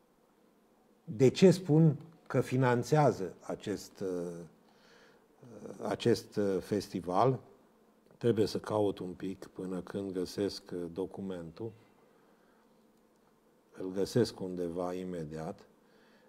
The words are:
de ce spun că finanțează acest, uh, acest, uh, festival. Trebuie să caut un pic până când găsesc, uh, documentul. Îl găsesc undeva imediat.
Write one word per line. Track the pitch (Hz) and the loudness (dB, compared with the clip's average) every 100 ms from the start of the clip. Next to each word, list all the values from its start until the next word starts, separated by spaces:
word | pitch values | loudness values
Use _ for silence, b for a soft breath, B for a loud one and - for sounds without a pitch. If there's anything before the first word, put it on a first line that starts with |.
| _ _ _ _ _ _ _ _ _ _ | _ _ _ _ _ _ _ _ _ _
de | - 107 131 | -8 4 4
ce | - 185 | 8 8
spun | - - 151 160 135 - - - | 8 4 6 6 4 -6 -20 -4
că | 127 | -2
finanțează | - 127 131 120 117 151 143 92 90 - | 0 2 4 2 2 4 4 2 -4 -10
acest, | - 90 - 92 - - | -10 -10 -6 -8 -8 -10
uh, | 98 90 87 85 85 _ _ b b b b b b _ 123 110 110 101 107 | -6 -6 -6 -10 -14 _ _ b b b b b b _ -20 -18 -16 -8 -6
acest, | 98 120 104 - - | 0 2 2 0 -2
uh, | 101 95 | 0 0
festival. | - 104 - 95 82 92 120 131 - - _ _ _ _ _ - | 0 -4 -4 -8 -2 2 4 2 -6 -20 _ _ _ _ _ -4
Trebuie | 120 107 101 | 0 2 0
să | 98 | -2
caut | - 107 101 95 | -2 0 0 -2
un | 92 | -8
pic | 90 95 92 - | -8 -10 -10 -14
până | - 92 92 | -12 -8 -8
când | 87 101 98 | -8 -8 -6
găsesc, | 92 87 - 101 - - | -6 -6 -2 -4 -4 -12
uh, | 90 87 | -10 -8
documentul. | 85 92 - 98 90 82 80 113 107 b b b b b b b b b _ _ _ _ _ _ _ _ _ _ | -6 -8 -6 -8 -8 -10 -12 -12 -14 b b b b b b b b b _ _ _ _ _ _ _ _ _ _
Îl | - 95 | -10 -6
găsesc | 95 95 127 104 - | -2 0 2 2 -2
undeva | 92 90 87 85 90 | -8 -6 -6 -4 -6
imediat. | 92 92 90 78 78 80 104 - _ b b b b | -6 -8 -8 -8 -8 -10 -12 -18 _ b b b b